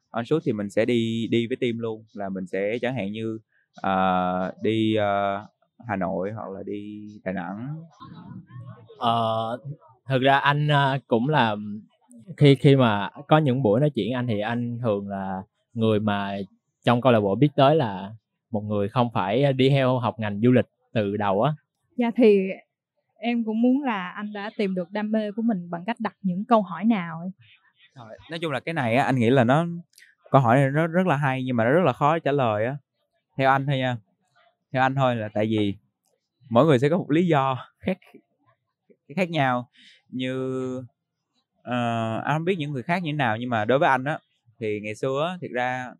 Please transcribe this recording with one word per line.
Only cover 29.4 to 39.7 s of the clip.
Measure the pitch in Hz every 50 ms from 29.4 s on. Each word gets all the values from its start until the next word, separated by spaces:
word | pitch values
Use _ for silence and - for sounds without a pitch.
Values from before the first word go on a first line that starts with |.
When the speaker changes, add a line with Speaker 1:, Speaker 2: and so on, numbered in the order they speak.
| 117
Speaker 1:
nó, | 117 131 156 170 170 170 170 - _ _ - - _ _ _ _ _
câu | - 135
hỏi | 131 113 117 139
này | 139 135
nó | 139 151 165 170
rất | 160 180 190 185
là | 143
hay | 139 151 139 131 131 127
nhưng | 127 127
mà | 117 110
nó | 117
rất | 139 175 185
là | 143 120
khó | - 147 143 160 170
trả | - 143
lời | 139 143 131 113 107 104 110
á. | 123 143 147 - _ _ _ _ _ _ _ _ _ _ -
Theo | 135 131
anh | 135 139 135
thôi | 143 143 131
nha. | 131 127 123 117 - _ _ _ _ _ _ _ _ _ _ _ _ _ -
Theo | 131
anh | 131 131 135
thôi | 139 135 127 120
là | 117 107 107 -
tại | 107 110
vì | 110 110 107 104 101 98 - _ _ _ _ _ _ _ _ _ _ _ _ _ -
mỗi | 113 117 143
người | 165 143 120
sẽ | 131 147
có | 165 180
một | 151 -
lý | 143 160 185 170
do | 156 139 135 135 131 123 - - _ _
khác, | - - 190 - _ - _ - _ _ _ _ _ _ _ _ _ _ _ _ _ _ - _ _ _ 139
khác | 175 190 165
nhau. | 170 156 139 131 127 123 123 -